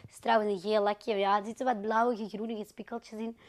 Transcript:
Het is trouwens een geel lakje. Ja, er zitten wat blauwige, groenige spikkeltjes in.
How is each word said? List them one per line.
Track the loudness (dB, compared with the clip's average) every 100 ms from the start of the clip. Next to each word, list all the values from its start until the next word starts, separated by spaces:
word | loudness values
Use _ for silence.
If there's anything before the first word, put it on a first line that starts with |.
Het | -20
is | -6
trouwens | 2 4 2
een | -2 0
geel | 2
lakje. | 2 0 -2
Ja, | 2 4 2
er |
zitten | 0 -2 -2
wat | 0
blauwige, | 0 2 2 0 -4
groenige | -6 -6 -6
spikkeltjes | -8 -14 -10 -12 -10 -8
in. | -8 -10